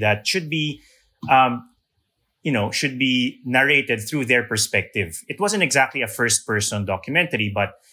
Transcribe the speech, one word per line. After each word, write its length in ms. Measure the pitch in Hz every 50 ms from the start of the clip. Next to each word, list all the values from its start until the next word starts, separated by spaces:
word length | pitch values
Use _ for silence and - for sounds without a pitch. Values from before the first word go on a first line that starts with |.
| 107
that 220 | 104 104 101 -
should 240 | - - 190 165 147
be, 340 | 160 160 151 151 143 - - _ _ _ _ _ _ _ - -
um, 340 | 139 131 131 123 120 120 - _ _ _ _ _ _ _ _ _ _ _ _ _ _ _
you 100 | _ 120
know, 180 | 135 110 101 95
should 280 | - - - 139 131 123
be 420 | 135 131 127 127 123 131 - - -
narrated 580 | 127 127 127 135 139 147 139 120 - 120 107 104
through 200 | - 107 139 127
their 160 | 117 127 123
perspective. 800 | 113 - 113 107 - - - 101 95 - - 113 92 82 80 - - -
It 120 | 143 -
wasn't 220 | 202 202 214 202
exactly 400 | 180 135 139 139 131 127 - 139
a 40 | 120
first-person 760 | 107 - - 120 117 107 - - - 110 104 101 - 110 104 101
documentary, 680 | 101 95 92 - - 143 170 175 - 135 113 107 101 98
but 260 | 104 101 95 - _ _ _